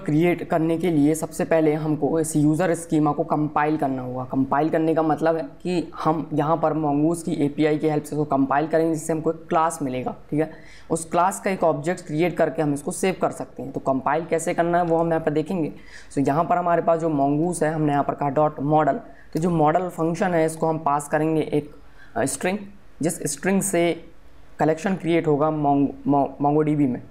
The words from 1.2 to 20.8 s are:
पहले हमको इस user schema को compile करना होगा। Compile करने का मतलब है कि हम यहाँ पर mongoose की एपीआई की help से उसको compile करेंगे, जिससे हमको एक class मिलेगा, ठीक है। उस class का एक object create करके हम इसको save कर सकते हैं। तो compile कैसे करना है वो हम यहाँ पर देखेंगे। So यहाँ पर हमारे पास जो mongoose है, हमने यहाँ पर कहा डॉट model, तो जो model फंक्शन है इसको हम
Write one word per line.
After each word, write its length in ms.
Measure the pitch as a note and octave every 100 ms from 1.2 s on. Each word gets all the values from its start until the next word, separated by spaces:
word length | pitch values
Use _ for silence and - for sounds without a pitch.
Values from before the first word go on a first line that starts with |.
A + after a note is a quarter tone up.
| D#3+ -
पहले 280 | E3 E3 D#3
हमको 460 | D#3 D#3 D3 C#3+ E3
इस 140 | D#3 D3+
user 360 | D3 D#3 F3+
schema 380 | E3 - D#3 D3+
को 120 | D3+
compile 520 | D#3+ D#3 D3+ D3+ D3+ D#3
करना 260 | C#3 C3
होगा। 220 | B2+ B2+
Compile 460 | B2+ C3+ C3+ C#3 D#3
करने 240 | D#3+ D#3+
का 80 | D#3+
मतलब 340 | D#3 D3 D#3+ E3
है 60 | C#3 -
कि 280 | F3+ F3+ D#3 -
हम 240 | D#3 E3 D#3+
यहाँ 240 | D3+ D3 D#3+
पर 180 | D#3+
mongoose 480 | D#3 D3+ C#3+ D#3 E3+
की 100 | F3+ D#3
एपीआई 340 | C#3+ - D3+ D3+
की 100 | D#3
help 160 | D3+
से 120 | D3 D3
उसको 80 | D3+
compile 360 | C3+ C3+ C#3 D#3
करेंगे, 260 | D#3+ E3
जिससे 180 | D#3+ -
हमको 180 | D#3+ D#3+
एक 120 | E3 -
class 300 | E3+ D#3+ E3
मिलेगा, 320 | C3+ B2+ A#2+ A3 -
ठीक 100 | D3+
है। 100 | D3+ - - - -
उस 140 | E3 E3
class 300 | F3 F3+ G3
का 100 | G#3
एक 140 | F#3
object 420 | E3+ D3 D3+ F3+ -
create 300 | D3+ F3 F3
करके 260 | D#3 D3+
हम 120 | D#3
इसको 180 | C#3+ D3
save 240 | D3 G#3 D#3+
कर 80 | D3+
सकते 300 | - C3 -
हैं। 100 | B2+
तो 80 | C3+
compile 440 | C#3+ C3 C3 D3+ E3
कैसे 240 | E3 E3+
करना 240 | E3 E3+ F3
है 60 |
वो 140 | F3 E3
हम 100 | E3+
यहाँ 120 | D#3+
पर 100 | D#3+
देखेंगे। 420 | D3+ D3+ F#3+ C#3+ - - - -
So 160 | - C#3
यहाँ 180 | C#3+
पर 140 | E3+ F3
हमारे 240 | F3 E3+
पास 180 | E3+ E3
जो 100 | E3
mongoose 520 | D3 C#3 D3 E3+ F3+
है, 120 | D#3
हमने 180 | D#3+ D3+
यहाँ 120 | C#3+
पर 100 | C3+
कहा 140 | C#3+ C#3+
डॉट 300 | C#3 D3+ D3+
model, 400 | C#3 D#3 D3 C3+ - - -
तो 80 | -
जो 100 | F3+
model 380 | E3 D3+ E3+ F3+
फंक्शन 460 | E3+ D#3+ E3 F#3+
है 100 | E3+ D#3+
इसको 200 | D#3+ D#3+
हम 120 | D#3+